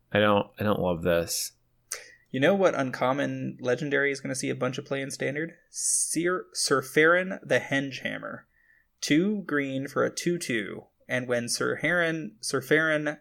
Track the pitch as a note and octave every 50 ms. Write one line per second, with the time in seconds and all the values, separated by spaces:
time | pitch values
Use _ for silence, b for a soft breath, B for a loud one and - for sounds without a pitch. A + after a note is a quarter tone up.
0 | _ _ - G#2 G#2 G#2 G#2 G2+ G2+ - _ - G#2 G#2 G2+ - F#2 F2+ F2 D#2+
1 | E2+ F#2 E2+ E2+ E2 E2 - - - - - _ _ _ _ _ _ B B B
2 | B B B B B _ - C3 C#3 D#3+ G3+ G3 F#3+ E3 - - C3+ B2+ A#2+ -
3 | C3+ B2+ C3 C#3+ C#3 C3+ C3 C3 C3 C3 C3 C3 B2+ B2 B2 B2 D3+ C#3+ C#3 C#3
4 | C#3 C#3 C#3 C3 - C#3 C3+ C3 - C3+ C3 C3 C3 B2+ B2+ - - - C#3 C#3
5 | C3+ C#3 C#3+ - C3+ C3 C3+ D3+ D#3+ - - _ _ _ - - - - - -
6 | - - - D#3 E3 F3 F#3 F3+ - - - - - - D3 C3 C3 C3 - D#3
7 | D#3 D#3+ F3 F3+ F#3 F#3 F#3+ - - D3 C3+ B2 - - C#3+ C#3 C#3 C#3 B2+ -
8 | - A2 G#2+ G#2+ G#2+ G#2 - A#2 - b b b b b b b b b b _
9 | - - C#3+ D#3 F3+ G#3 G#3+ G3+ F3 - D3 C#3+ C#3 C3+ C3+ C3+ C3+ C#3 - C3
10 | A#2+ A#2 - - - E3+ F3 E3 - - B2+ A2+ G2 F2+ E2+ - - _ _ _
11 | _ - B2+ B2+ B2 B2 A#2+ A#2+ A#2+ A#2+ - - B2+ B2 B2 - - D3+ F3 F3+
12 | E3+ E3 D#3+ D#3+ D3+ - - _ - - - C3 C3+ - D#3 D3+ D#3+ D#3+ D#3 D3+
13 | D3+ D3 D3 -